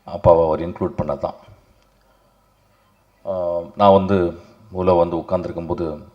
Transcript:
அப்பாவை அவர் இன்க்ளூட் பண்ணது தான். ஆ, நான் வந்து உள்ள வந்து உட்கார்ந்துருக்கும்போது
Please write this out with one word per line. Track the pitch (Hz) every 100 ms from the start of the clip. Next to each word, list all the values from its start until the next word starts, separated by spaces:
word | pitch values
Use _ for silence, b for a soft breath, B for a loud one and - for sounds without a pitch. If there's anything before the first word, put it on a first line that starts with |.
| -
அப்பாவை | 85 92 82 82
அவர் | 78 85
இன்க்ளூட் | 87 90 -
பண்ணது | 76 71
தான். | - - - - _ _ _ _ _ _ _ _ _ _ _ _ _ _ _ _ -
ஆ, | 92 87 87 85 -
நான் | 101
வந்து | 98 95 98 87 82 b b -
உள்ள | 92 92
வந்து | 90 85 85
உட்கார்ந்துருக்கும்போது | 78 92 85 85 82 85 85 76 -